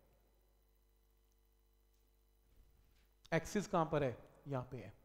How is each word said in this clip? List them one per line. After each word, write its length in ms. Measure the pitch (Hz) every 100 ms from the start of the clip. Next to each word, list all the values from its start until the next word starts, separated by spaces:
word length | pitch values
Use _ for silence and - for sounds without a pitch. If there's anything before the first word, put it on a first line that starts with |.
| _ _ _ _ _ _ _ _ _ _ _ _ _ _ _ _ _ _ _ _ _ _ _ _ _ - - - _ _ _ _ -
Axis 340 | 165 - 208 175
कहाँ 220 | 175 160
पर 120 | 156
है? 120 | 135 107 - - 147
यहाँ 200 | 135 123
पे 60 | 127
है। 160 | 98 -